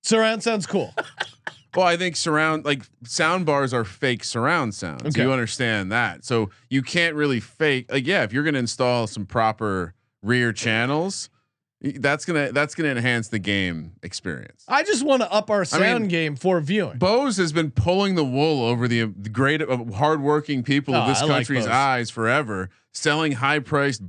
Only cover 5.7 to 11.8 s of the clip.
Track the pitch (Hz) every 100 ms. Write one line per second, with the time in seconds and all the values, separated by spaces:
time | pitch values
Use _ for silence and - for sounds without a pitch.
5.7 | 107 95 113 113 78 - 117 101 - _
6.7 | 135 127 175 170 151 147 123 - _ 156
7.7 | 131 123 135 131 190 110 127 156 143 117
8.7 | - 123 123 113 107 98 120 110 110 107
9.7 | 95 85 - _ _ 101 123 120 98 117
10.7 | 110 123 151 185 - - _ _ _ _
11.7 | _